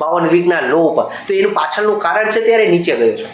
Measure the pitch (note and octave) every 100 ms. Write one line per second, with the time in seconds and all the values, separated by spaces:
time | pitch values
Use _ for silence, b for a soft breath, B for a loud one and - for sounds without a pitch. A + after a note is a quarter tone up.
0 | D#3 F3 E3 F3 F3 E3+ B2+ D3+ D#3+ C#3+
1 | - - - G3 G3+ G3 D3+ - G#3+ G3+
2 | E3+ F#3+ G#3+ A3 A3+ A3+ G#3 F3 E3+ B2+
3 | A2+ G#2+ -